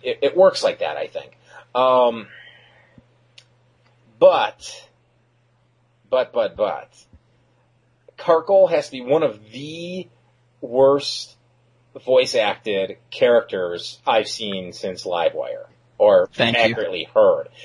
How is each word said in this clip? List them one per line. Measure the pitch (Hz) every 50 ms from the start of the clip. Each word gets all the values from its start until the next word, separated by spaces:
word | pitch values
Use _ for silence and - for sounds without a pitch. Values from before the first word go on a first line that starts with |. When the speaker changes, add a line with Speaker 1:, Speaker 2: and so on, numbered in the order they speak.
| -
Speaker 1:
it, | 127 117 -
it | 139 147 165
works | 175 190 185 - - 117
like | 95 82 -
that, | 87 78 76
I | 73 78
think. | - - 76 67 64 _ _ _ _ - - - _ -
Um, | 123 131 131 127 127 123 120 117 113 101 - - - - - - _ _ _ _ _ _ _ _ - _ _ _ _ _ _ _ - _ _ _ _ _ _ _ _ _ _ _ _ _ _ _ -
but, | 175 185 170 135 107 104 - _ - - - - - _ _ _ _ _ _ _ _ _ _ _ _ _ _ _ _ _ _ _ _ _ _ _ _ _
but, | 127 127 123 - -
but, | 117 107 - 85
but, | 92 104 92 76 64 - - _ _ _ _ - _ _ _ _ _ _ _ _ _ _ _ _ _ _ _ _ _ _ _ _
Karkle | - - 180 165 165 160 - 196 196 185 175
has | 165 147 -
to | -
be | 135 127
one | 123 123 147 165 151
of | 123 107 104 107 107
the | 113 131 143 151 160 170 170 175 185 185 175 - _ _ _ _ _ _ _ _ _ _
worst | 143 120 120 131 135 135 143 143 - - - - - - _ _ _ _ _ _ _ _ _ _ _ _ - 135 -
voice-acted | 127 131 127 131 131 135 117 104 101 92 - - 110 101 95 95 95 98 - _ _
characters | - - 127 117 120 117 - - 107 95 90 87 87 85 - - - - _
I've | 139 117 110 104
seen | - - - 110 101 98 95 90 90 85
since | - - 95 90 - -
Livewire, | 92 87 85 82 80 - 78 65 62 - - - - _ _ _ _ _
or | - 101 104 98 90 92 - -
Speaker 2:
Thank | - 123 117 117
you. | 117 113
Speaker 1:
accurately | 110 113 110 98 85 92 85 73 - -
heard. | 110 104 95 80 73 - - _ -